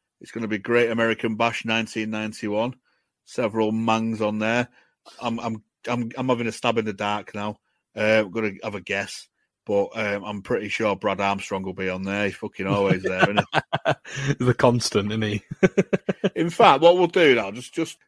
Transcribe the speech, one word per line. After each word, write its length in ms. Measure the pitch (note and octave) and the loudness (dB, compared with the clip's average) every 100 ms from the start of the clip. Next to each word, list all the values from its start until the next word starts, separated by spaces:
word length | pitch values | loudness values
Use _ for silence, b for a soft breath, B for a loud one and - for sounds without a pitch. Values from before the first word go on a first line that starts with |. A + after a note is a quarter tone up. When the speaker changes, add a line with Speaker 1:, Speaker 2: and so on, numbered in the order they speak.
| _ _ | _ _
Speaker 1:
It's 120 | - | -14
gonna 160 | A#2 A2 | -8 -4
be 100 | G#2+ | -4
Great 320 | G2+ A#2+ A#2 | 0 2 2
American 460 | A2+ A2+ A2 A#2 A2 | 2 0 0 -2 0
Bash 280 | A#2 A2+ | 0 0
nineteen 460 | A2+ A2+ A2+ A2+ A2 | -2 -2 -2 -4 -4
ninety-one. 640 | A2 G#2+ G#2+ G#2+ G#2 A#2+ B2+ _ _ _ _ | -4 -6 -6 -4 -2 -2 -6 _ _ _ _
Several 480 | - - A2+ A2+ G#2+ | -10 -4 -2 0 0
mangs 480 | A2 A2+ A2 A2+ A2 | 2 2 2 0 -2
on 180 | G#2+ G#2+ | -2 0
there. 300 | G#2+ A#2+ A#2+ b b b - - | 0 0 -2 b b b -20 -8
I'm, 180 | A#2+ A2+ | -6 -4
I'm, 220 | A#2 A2 - _ - | -6 -8 -12 _ -4
I'm, 220 | A#2+ A#2 C3 | -4 -4 -4
I'm 120 | B2+ | 0
having 180 | A#2+ A#2 | 0 -2
a 60 | |
stab 260 | - A#2+ A2+ | -2 0 0
in 60 | |
the 80 | G#2+ | -2
dark 420 | G2 G#2 G#2 F#2+ | -2 -4 -4 -6
now. 240 | G#2 G#2 G#2+ _ _ _ G#2 | -8 -8 -8 _ _ _ -2
Uh, 260 | G#2+ A2 | 2 4
I'm 60 | G2+ | 2
gonna 220 | A2 G#2+ G2 | -2 -4 -4
have 120 | A2 | -8
a 60 | G2+ | -8
guess, 480 | F#2+ G2 F#2+ - - _ _ _ - | -4 -4 -6 -10 -18 _ _ _ -2
but, 220 | G2+ G2 | 0 0
um, 300 | A2+ G#2 G2+ | -2 -4 -4
I'm 180 | G2+ G#2 | -6 -8
pretty 260 | F#2+ A2+ G2+ | -4 -4 -2
sure 280 | - G#2+ F#2+ | -2 -2 0
Brad 240 | G#2+ F#2+ | -2 0
Armstrong 420 | G2 G2+ - G2 | 0 -2 -4 -6
will 120 | F#2+ | -6
be 140 | F#2+ F#2 | -6 -6
on 140 | F#2 | -4
there. 240 | G2 G2+ G2+ | -4 -2 -2
He's 80 | - | -4
fucking 300 | G#2 - G2 | -10 -6 -2
always 360 | G2+ G2 F#2 | 2 2 0
there, 200 | F#2+ F#2 G2 | -2 0 2
isn't 100 | G#2 | 2
he? 920 | - D#3 - D#3+ D#3+ - - - C#3 C#3 | -2 -2 -4 -2 -2 -4 -6 -6 -4 0
Speaker 2:
<laughs> 80 | |
The 100 | B2 | 0
constant, 560 | B2 B2+ A#2+ - G#2 G#2 | 4 4 4 0 -2 -2
isn't 100 | A2 | -2
he? 200 | G#2+ G#2+ - - F#3 - - | -4 -4 -8 0 0 2 0
<laughs> 460 | - - - G3+ | -2 -4 -4 -4
Speaker 1:
In 160 | - E3 | -2 -2
fact, 320 | - F#3 C3+ | 6 6 8
what 140 | E3+ F3+ | 8 6
we'll 80 | E3+ | 4
do 280 | F#3 D#3 A#2+ | 6 6 4
now, 140 | G2 | 0
just, 200 | A2 B2 | -8 -10
just, 260 | - D#3+ - | -6 -6 -8